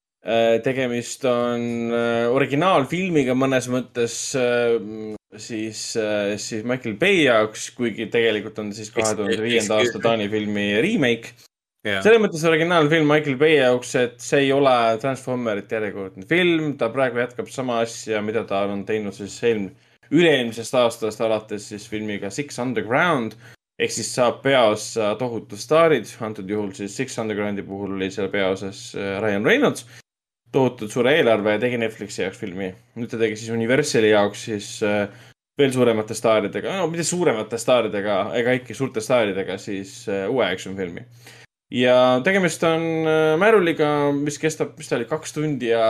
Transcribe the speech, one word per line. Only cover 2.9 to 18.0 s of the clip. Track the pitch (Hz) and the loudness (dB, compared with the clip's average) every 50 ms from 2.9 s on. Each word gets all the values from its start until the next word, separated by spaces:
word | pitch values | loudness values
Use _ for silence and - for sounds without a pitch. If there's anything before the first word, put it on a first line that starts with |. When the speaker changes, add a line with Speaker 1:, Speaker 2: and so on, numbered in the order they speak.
| 165 175 190 185 170 147 127 127 127 | -2 -4 -2 0 2 2 2 2 2
Speaker 1:
mõnes | 131 135 135 135 127 117 | 0 2 2 2 0 0
mõttes, | 127 127 127 120 - - 120 117 113 - - - - - | -2 -4 -4 -4 -4 -4 -2 -2 -2 -4 -6 -8 -4 -2
äh, | 131 123 120 120 120 120 117 117 110 101 107 110 110 107 107 107 - _ _ | 0 0 0 2 2 2 2 0 0 -2 -6 -10 -10 -10 -10 -12 -14 _ _
siis, | 104 104 104 - 120 107 110 110 107 - - - - | -20 -16 -12 -10 -8 -6 -6 -8 -8 -10 -10 -6 -4
äh, | 113 107 104 107 104 101 101 104 | -2 -2 0 0 -2 -2 -2 -4
siis | 101 - - 117 107 107 | -6 -6 -8 -8 -6 -4
Michael | 120 127 123 - 113 101 | -4 -4 -4 -4 -6 -4
Bay | 107 170 196 196 175 147 | 0 0 2 4 4 4
jaoks, | 127 117 110 110 107 - - - - | 6 4 4 2 0 -2 -8 -12 -10
kuigi | - - 123 113 98 - 113 | -6 -4 -4 -4 -4 -4 -4
tegelikult | 95 - 117 113 113 107 104 101 110 - 110 | -2 0 2 2 2 2 0 -4 -8 -8 -8
on | 107 104 | -8 -8
ta | 101 | -8
siis | 113 107 - - | -10 -12 -8 -4
Speaker 2:
Eks-, | 117 | -2
Speaker 1:
kahe | 110 110 107 | 0 0 0
tuhande | 104 101 104 113 110 | 0 -2 -2 -2 -2
viienda | 110 120 120 113 107 101 107 107 | 0 0 0 0 2 2 2 2
Speaker 2:
eks-, | 123 120 | 2 2
Speaker 1:
aasta | 113 107 | 0 0
Taani | 101 117 113 110 104 101 | 0 2 2 2 0 -2
filmi | 107 107 107 104 104 101 101 101 104 107 | -2 -2 -2 -2 -2 -2 0 0 2 2
remake. | 139 202 226 196 139 120 117 113 - - - _ - _ _ _ _ _ _ _ - | 2 2 2 2 2 2 0 0 -4 -12 -20 _ -20 _ _ _ _ _ _ _ -6
Speaker 2:
Jaa. | 110 101 95 135 | -4 -2 2 4
Speaker 1:
Selles | 208 233 226 | 6 6 6
mõttes | 208 185 170 151 165 | 4 2 0 0 2
originaalfilm | 165 160 156 165 175 180 165 151 147 165 165 151 147 | 2 2 4 2 2 4 4 4 4 4 4 4 4
Michael | 147 156 147 143 131 123 | 4 4 2 0 0 2
Bay | 151 160 156 | 4 6 6
jaoks, | 143 131 123 123 123 123 - - | 6 6 4 4 2 0 -2 0
et | 131 123 117 - - | 0 0 0 -2 -8
see | - - 151 143 139 | -4 0 2 2 4
ei | 135 135 | 4 4
ole | 139 143 131 123 120 117 113 113 110 | 4 4 4 4 4 4 2 2 0
Transformerite | - 135 131 123 - 131 127 123 120 113 104 101 98 - 117 110 | -2 -4 -4 -4 -6 -6 -4 -4 -2 -2 -4 -4 -4 -4 -4 -4
järjekordne | 107 101 92 101 98 95 - 95 95 - | -4 -4 -6 -8 -10 -12 -12 -10 -4 0
film, | 160 175 180 175 165 160 156 151 131 | 0 2 2 2 2 0 0 -2 -2
ta | - 117 113 113 | -2 -2 -2 0
praegu | 135 135 123 120 | 0 -2 0 0
jätkab | 120 123 123 - - 101 - | -2 -4 -4 -6 -8 -10 -8
sama | - 135 131 127 117 113 | -8 -6 -4 -2 0 0
asja, | 117 113 - - | -2 -2 -4 -8